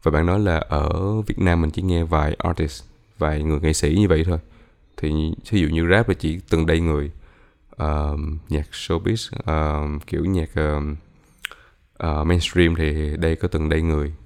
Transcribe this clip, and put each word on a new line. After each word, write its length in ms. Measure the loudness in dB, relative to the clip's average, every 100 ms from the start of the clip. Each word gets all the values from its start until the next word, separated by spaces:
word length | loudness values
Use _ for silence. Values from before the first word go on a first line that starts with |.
Và 80 | 2
bạn 140 | 2 2
nói 140 | 2
là 180 | 2 0
ở 640 | 0 0 0 0 -2 -2
Việt 180 | -2 0
Nam 220 | 2 4
mình 100 | 2
chỉ 100 | 0
nghe 220 | 0 0
vài 320 | 2 2 0 0
artist, 440 | -2 0 -2 -4 -18 -20 _ _
vài 260 | -2 0
người 160 | 0 0
nghệ 140 | 2
sĩ 220 | 2 2 4
như 80 | 4
vậy 160 | 4
thôi. 160 | 2 -2 -6 -20 -20 _ _ -6
Thì 360 | -2 0 -2 -4 -2
ví 120 | 0
dụ 60 | 2
như 200 | 2 4
rap 180 | 4 4
là 60 | 0
chỉ 200 | -2 -6 -2
từng 160 | 0 2
đây 140 | 2
người. 320 | 2 0 -4 -10 -20 _ -20 _ _
Ờm, 680 | -6 -4 -2 -2 -4 -6 -8 -4
nhạc 180 | -4 -4
showbiz, 600 | -10 -4 -2 0 -4 -6 -10 -4
ờm, 540 | -2 0 -2 -4 -6
kiểu 260 | -6 -4 -2
nhạc, 300 | -2 -2 -2
ờm, 400 | -2 -2 -4 -8 -12 _ _ _ -16 -16 -20 _ _ _
ờ, 260 | -4 -2
mainstream 520 | 2 2 2 4 4 4
thì 420 | 0 0 -4 -2
đây 180 | 0 0
có 120 | -2
từng 220 | -2 0
đây 120 | 0
người. 320 | 2 0 -2 -8